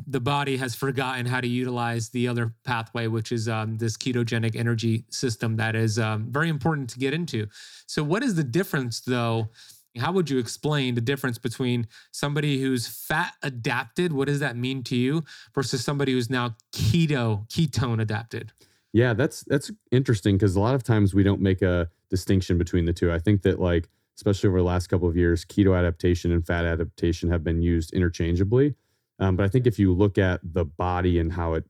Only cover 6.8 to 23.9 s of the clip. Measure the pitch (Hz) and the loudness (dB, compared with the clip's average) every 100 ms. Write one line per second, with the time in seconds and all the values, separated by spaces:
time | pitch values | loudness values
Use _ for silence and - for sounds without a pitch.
6.8 | 123 127 135 156 175 110 104 - - - | -6 -4 -4 -2 -4 -4 -6 -10 -20 -20
7.8 | - - 147 196 269 165 135 170 - 151 | -6 -4 0 0 2 0 2 0 0 -2
8.8 | 123 - 123 123 117 113 110 - - - | -2 -6 -2 0 2 0 -2 -8 -20 -20
9.8 | _ 117 147 190 147 131 117 - 147 151 | _ -6 -2 0 2 0 -2 -4 -2 0
10.8 | 127 120 117 139 131 120 120 - 127 120 | 0 0 -2 -2 -2 -4 -6 -4 -2 0
11.8 | 113 - - - 147 147 147 131 135 127 | -4 -12 -18 -6 -4 -2 0 0 0 -2
12.8 | 117 - - 156 - - 147 123 131 123 | -4 -12 -4 -4 -4 -6 -8 -6 -4 -4
13.8 | 135 - 180 139 139 143 143 120 127 135 | -4 -2 -2 0 0 0 -2 -2 -4 -4
14.8 | 120 123 127 160 151 - - 139 127 131 | -2 0 0 0 -4 -14 -8 -4 -2 -2
15.8 | 151 143 135 127 117 127 120 113 _ - | -2 0 0 0 0 -2 -2 -6 _ -2
16.8 | - 170 160 135 117 104 107 - 156 110 | 2 4 2 2 0 -2 -4 -2 0 0
17.8 | 127 110 110 107 113 113 110 - _ _ | 0 0 -2 -4 -8 -12 -12 -18 _ _
18.8 | _ 110 123 107 160 - - 139 - 214 | _ 2 4 2 0 -2 -2 -2 -2 -12
19.8 | _ 127 135 110 104 95 104 92 110 135 | _ 2 4 2 4 4 4 4 2 0
20.8 | 120 110 98 95 98 92 95 95 92 87 | 2 4 4 4 4 4 2 2 2 2
21.8 | 82 - _ 90 - 95 90 87 87 90 | 0 -6 _ -4 2 0 2 0 2 0
22.8 | 85 87 87 82 104 101 98 - 90 85 | 0 0 0 2 2 2 2 2 2 0
23.8 | - | -2